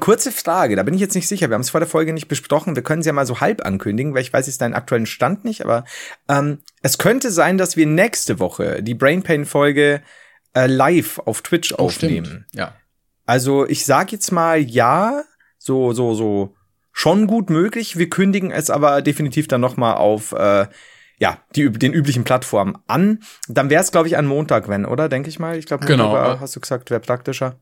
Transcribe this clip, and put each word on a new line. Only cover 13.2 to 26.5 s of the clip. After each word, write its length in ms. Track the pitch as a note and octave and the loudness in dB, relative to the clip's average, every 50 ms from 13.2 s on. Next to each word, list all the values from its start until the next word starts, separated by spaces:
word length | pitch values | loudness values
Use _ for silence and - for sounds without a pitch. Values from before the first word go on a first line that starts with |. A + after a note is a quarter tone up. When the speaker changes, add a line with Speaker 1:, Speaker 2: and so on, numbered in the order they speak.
| _ | _
Speaker 1:
Also 400 | - A#2+ C3 B2 C3+ C#3 C#3 C#3 - | 0 0 0 2 2 2 2 2 0
ich 180 | - - - | -2 -4 2
sag 240 | - C3 D3 F#3+ - | 2 2 2 2 0
jetzt 200 | A3+ G#3 - - | -4 -6 -4 -2
mal 260 | F#3 E3+ E3 E3 E3 D#3 | 0 0 2 2 2 2
ja, 600 | C#3+ A#2 A2+ B2 A#2 A#2+ C#3+ F3 G3+ A3+ C#4 D4 - - _ _ _ _ _ | 0 0 2 2 4 4 4 2 2 0 -2 -4 -8 -10 _ _ _ _ _
so, 360 | _ - - C3+ C3 C3 B2 | _ -6 -2 0 0 0 0
so, 220 | A#2 B2 B2 A#2 A2+ | 0 0 0 0 0
so 420 | G#2+ A2+ G#2+ G2+ G2+ G2 G2 - _ _ _ _ _ _ _ _ | 0 0 0 0 -2 -2 -4 -8 _ _ _ _ _ _ _ _
schon 320 | - - D#3 F3+ G#3 G#3+ | 0 2 2 4 4 2
gut 220 | F#3+ A3 A#3 F#3+ - | 2 2 0 0 0
möglich. 480 | D#3+ D#3+ F3+ A3 - A#3 A3 - - | 0 0 0 0 -2 -6 -8 -8 -4
Wir 140 | E3 F3 E3+ | -4 -4 -2
kündigen 400 | - F3+ G3 G3 F#3+ G3+ F#3 - | 0 0 2 2 2 0 -2 -4
es 180 | - C3 D#3 C3+ | -4 -4 -2 -2
aber 320 | A2 D3 D3 C#3+ C#3 C#3+ | 0 2 4 4 4 4
definitiv 480 | C#3 C#3+ C#3+ - D3+ C#3 - D3+ D3 - | 0 0 -2 0 -4 -2 -2 -2 -2 0
dann 140 | C3+ B2 | 0 0
noch 160 | B2 B2 B2 - | 0 0 0 0
mal 160 | A#2+ A2+ G2 | 0 0 2
auf, 380 | - - G#2 G#2+ G#2+ A2 - | 2 2 2 2 0 -4 -6
äh, 340 | - - G#2+ G2+ G2+ G2 G2 - - - - - - _ - _ _ _ | -4 0 2 2 4 2 2 -2 -6 -16 -20 -20 -20 _ -20 _ _ _
ja, 200 | G#2 F2+ D#2 - _ _ - | 0 0 0 -2 _ _ -2
die 60 | C#3+ | 0
üb-, 160 | D3 C#3 G#2 A2+ | 0 0 2 2
den 160 | B2+ C3 D#3 | 0 2 2
üblichen 300 | E3+ C#3 C#3+ B2+ B2 A#2+ | 2 0 0 0 -2 0
Plattformen 520 | - B2+ B2 B2 - - G#2 G2 G2 F#2+ - _ | 2 0 0 0 0 0 0 0 0 -4 -8 _
an. 340 | - A2+ D3 F#3+ G#3 A3 G#3+ - - - - - - | -2 0 2 2 2 0 -2 -6 -16 -18 -16 -14 -2
Dann 220 | A2+ C#3 C3+ C#3 | -2 0 2 2
wär's, 220 | D3 E3+ F#3+ - | 2 2 2 2
glaub 120 | - E3+ D#3+ | 0 0 0
ich, 140 | E3 E3+ - | 2 0 0
ein 80 | D3 | 0
Montag, 420 | C#3 C#3 D3 D#3 D3+ C3+ A2 - G2 | 0 0 -2 0 0 0 0 0 -2
wenn, 160 | G2+ G2 G2+ | -2 -4 -2
oder? 240 | - B2 C3 D#3 D3+ | -4 -2 -2 -2 -2
Denk 180 | C3+ C3 C#3+ | -2 -4 -6
ich 120 | D#3+ D#3 - | -8 -10 -8
mal. 180 | E3+ E3 E3+ | -8 -8 -8
Ich 80 | D#3+ D#3 | -10 -6
glaub, 220 | - C#3+ C#3 D3 | -6 -6 -4 0
Speaker 2:
Genau. 220 | C#3 D3 B2 A2 G#2+ | 2 2 2 4 2
Speaker 1:
Montag 160 | G#2+ C3 B2+ | 2 2 2
war, 140 | B2+ C3 C3 | 0 -2 -2
hast 140 | C#3 C3+ | -8 -12